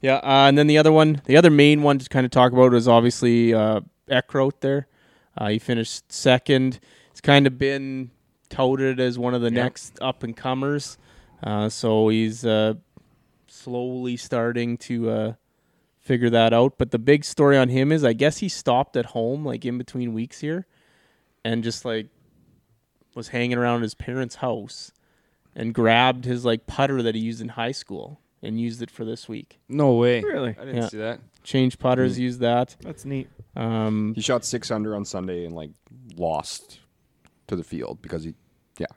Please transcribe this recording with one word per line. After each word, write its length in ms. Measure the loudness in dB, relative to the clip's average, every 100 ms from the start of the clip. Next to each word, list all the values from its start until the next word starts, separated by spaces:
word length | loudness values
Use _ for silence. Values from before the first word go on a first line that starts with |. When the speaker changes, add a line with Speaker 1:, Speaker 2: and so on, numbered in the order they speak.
Speaker 1:
Yeah, 140 | 0 0
uh, 300 | 4 6 8
and 80 | 8
then 100 | 6
the 100 | 6
other 140 | 6
one, 300 | 6 6 2 4
the 120 | 8
other 120 | 8
main 320 | 8 6 6
one 160 | 4 2
to 100 | 0
kinda 200 | -2 0
talk 220 | 4 4
about 200 | 6 6
was 160 | 6 6
obviously, 640 | 6 6 2 2 4 4
uh, 280 | 2 2 -2 -4 _ _
Eckroat 500 | -4 -2 -2 -2 -2
there. 260 | -4 -4 -6 _ _ _ _ -8
Uh, 120 | -4
he 80 | -4
finished 520 | -2 -4 -4 -10 _
second. 680 | -2 2 2 2 0 0 -6 _ _ _
He's 100 | -6
kinda 280 | 4 4 4
been 640 | 0 -4 -4 -8 -10 -12 _ _ _ _
touted 500 | -2 0 0 -2 -2
as 180 | -4 -2
one 160 | -4
of 80 | -2
the 60 | -2
Speaker 2:
Yep. 20 | -2
Speaker 1:
next 340 | -4 -6 -20 -10
up-and-comers. 960 | -8 -8 -10 -10 -8 -6 -4 -6 -8 -18 _ -20 _ _
Uh, 240 | -6 -4 -4
so 400 | -4 0 2 2
he's, 360 | 2 -2 -4 -2
uh, 300 | 0 0 -2 _ -20 _ _ _ _ _
slowly 720 | -20 -12 -8 -8 -8 -8 -8
starting 600 | -6 -4 -2 -2 -4 -6
to, 320 | -6 -4 -2
uh, 240 | -2 -4 -8 _ _ _ _ _ _
figure 300 | -4 0 2
that 240 | 4 4
out. 240 | 4 2 2
But 140 | -4
the 80 | -2
big 240 | 2 2 2
story 320 | 2 4 4
on 120 | 4
him 220 | 2 0
is 120 | 2
I 100 | 2
guess 240 | 2 0 0
he 120 | -8
stopped 460 | -6 -2 0 0 -4
at 120 | -6
home, 380 | -4 -4 -4 -6
like, 200 | -8 -8
in 120 | -8
between 360 | -8 -8 -6
weeks 260 | -6 -8 -8
here 260 | -8 -8 -10 _ _ _ _ _ _ _
and 200 | -6 -4
just, 220 | -4 -8 -6
like, 220 | -8 -8 _ _ _ _ _ _ _ _ _ _ -20
was 140 | -10
hanging 280 | -6 -4 -2
around 240 | -2 -2
his 120 | -4 -8
parents' 400 | -10 -8 -8 -8
house 560 | -6 -6 -10 -18 -20 _ _ _ _ _ _ -10
and 180 | -6
grabbed 520 | 0 2 4 2 0 -6
his, 200 | -4 -2
like, 220 | -4 -4
putter 340 | -4 -2 -2
that 140 | -4 -4
he 60 |
used 200 | -6 -8
in 80 | -12
high 220 | -8 -8
school 480 | -8 -12 -14 -14 -18 _ _
and 160 | -10 -6
used 200 | -6 -8
it 100 | -14
for 120 | -12
this 240 | -12 -12 -12
week. 320 | -16 -16 _ _
Speaker 2:
No 260 | 0 2
way. 280 | 4 4 2
Speaker 3:
Really? 300 | -2 -6 -6
Speaker 2:
I 140 | -10 -10
didn't 100 | -6
Speaker 1:
Yeah. 120 | -6
Speaker 2:
see 80 | -6
that. 220 | -10 -10 _ _
Speaker 1:
Changed 360 | -4 0 0 0
putters, 360 | -2 0 0 -2
Speaker 4:
Hmm. 40 |
Speaker 1:
used 180 | -6 -4
that. 340 | -2 0 -2 -8
Speaker 3:
That's 240 | -20 -16 -10
neat. 220 | -10 -10 _ -18 -10
Speaker 1:
Um, 580 | -6 -4 -2 -2 -4
Speaker 4:
He 80 | -6
shot 240 | -2 -4 -2
six 240 | -8 -6
under 260 | -6 -6 -6
on 80 | -8
Sunday 400 | -8 -8 -8 -10
and, 100 | -12
like, 160 | -16 _ _ -20 -20 -8
lost 640 | -6 -6 -8 -14 _ -20 _ _ _ _ _ _ -10
to 80 | -10
the 80 |
field 380 | -8 -10 -12 -14
because 200 | -12 -12 -12
he, 100 | -16 _ _ _ _
yeah. 80 | -12